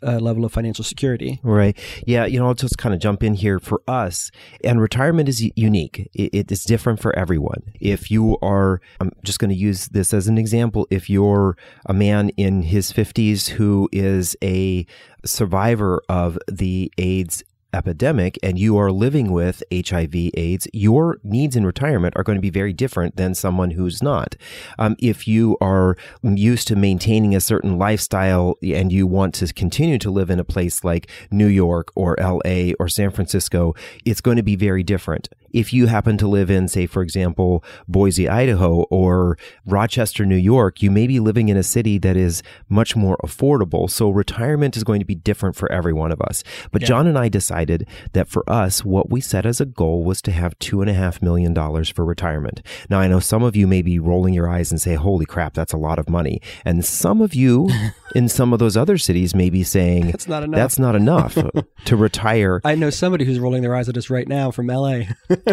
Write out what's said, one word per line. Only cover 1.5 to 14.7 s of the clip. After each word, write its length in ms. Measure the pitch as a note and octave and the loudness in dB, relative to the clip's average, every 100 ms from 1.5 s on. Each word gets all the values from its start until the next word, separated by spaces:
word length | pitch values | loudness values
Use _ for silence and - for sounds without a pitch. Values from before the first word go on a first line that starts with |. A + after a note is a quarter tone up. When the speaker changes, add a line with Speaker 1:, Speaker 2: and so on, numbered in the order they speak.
| G#2 G2+ G2+ - - - | 2 2 0 -10 -12 -2
Speaker 2:
Yeah, 200 | A#2+ G#2+ | 0 0
you 120 | B2 | 0
know, 80 | B2 | 0
I'll 60 | |
just 220 | B2 B2+ - | 0 -4 -4
kinda 220 | A#2 F#2 | -2 -2
jump 240 | G#2+ G2+ | 0 0
in 120 | A2+ | 0
here 240 | G2+ G2+ F#2+ | 0 0 0
for 220 | - G#2+ - | -2 -4 -2
us. 420 | B2+ G2+ - - - - - | -4 -4 -6 -12 -16 -20 -6
And 180 | - A#2+ | 0 2
retirement 460 | A2 - C#3 E3+ C#3+ | 2 2 2 2 0
is 120 | A#2 | 0
u-, 100 | A2+ - | -2 0
unique. 540 | A2 G#2 D#2 - G2 | 2 2 0 -8 -10
It, 220 | - G#2 | -4 -2
it 180 | G2+ G2+ | -2 -2
is 120 | G2+ | -4
different 360 | - A#2 - G#2+ | 0 0 2 -2
for 160 | A2 - | -2 -2
everyone. 440 | F2 E2+ C#2+ - - - | 0 0 0 -6 -12 -6
If 300 | G2 G2 - | -2 -2 0
you 260 | A2 A2 - | 0 2 0
are, 400 | G2 G2 G2 F#2 - - | 0 2 2 0 -6 -6
I'm 120 | F#2+ - | -6 -4
just 140 | G2+ - | -8 -4
gonna 160 | G#2 | -2
use 340 | F#2+ G#2 G2 - | 0 0 -2 -2
this 240 | G#2 F#2 | -2 0
as 140 | G#2+ F#2+ | 0 2
an 80 | A2 | 2
example, 500 | A2 A#2 A#2 G#2+ - | 2 0 0 -2 -2
if 180 | F#2+ - | -2 0
you're 480 | G2 G2+ G2+ G2 F2+ - - - | 2 4 4 2 0 -10 -20 -4
a 80 | |
man 340 | F#2+ G2+ G#2 G2+ | 0 2 2 0
in 300 | - G2 F#2+ | 0 0 2
his 280 | E2 G2+ F#2 | 2 0 0
fifties 560 | - G#2+ - G#2+ G#2 - | -2 -2 0 0 0 -4
who 400 | - G#2+ G2+ G2 | -2 2 2 0
is 440 | G2 G2 F#2+ F2 - | 0 0 0 -2 -4
a 420 | G2 F#2 F#2+ | -2 0 0